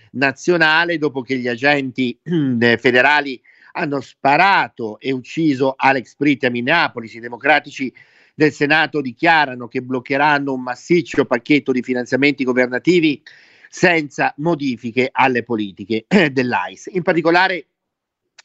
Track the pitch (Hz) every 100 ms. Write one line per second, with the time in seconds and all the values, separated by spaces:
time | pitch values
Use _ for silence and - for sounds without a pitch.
0 | _ 123 139 131 - 175 156 156 170 165
1 | 147 131 120 131 123 120 139 143 131 123
2 | 127 - - 170 135 120 120 117 131 123
3 | 135 147 143 120 _ _ _ - 160 139
4 | - _ 139 147 196 180 127 - 110 107
5 | 135 131 117 - 160 127 135 - 131 135
6 | 110 - 147 135 127 120 123 170 147 123
7 | 113 113 120 117 135 147 143 135 127 -
8 | _ _ _ - 151 - 147 156 151 151
9 | 131 113 170 165 139 123 120 131 127 131
10 | 123 139 147 143 139 131 127 123 - 175
11 | - - 127 120 - 147 - 127 117 127
12 | 120 131 143 131 120 123 123 123 165 180
13 | 156 131 - - _ _ - - 185 165
14 | 147 - 135 - 160 160 143 117 120 113
15 | 123 - 131 120 117 113 101 90 98 110
16 | - 202 151 131 123 101 92 95 - 185
17 | 190 170 165 175 185 175 - _ _ _
18 | _ _ _ _